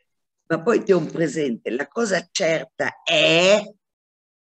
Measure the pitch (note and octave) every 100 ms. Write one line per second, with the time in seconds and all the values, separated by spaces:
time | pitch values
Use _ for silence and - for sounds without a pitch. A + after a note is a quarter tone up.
0 | _ _ _ _ - D#3+ D#3+ A3 G3+ F3+
1 | D3+ - D#3+ D#3 C#3+ A2+ G#2+ A#2+ D3 A#3
2 | A3+ F3 - - E3 D#3 C3+ - C3+ -
3 | - E3 D#3 E3 F#3 G#3 G3+ - _ _
4 | _ _ _ _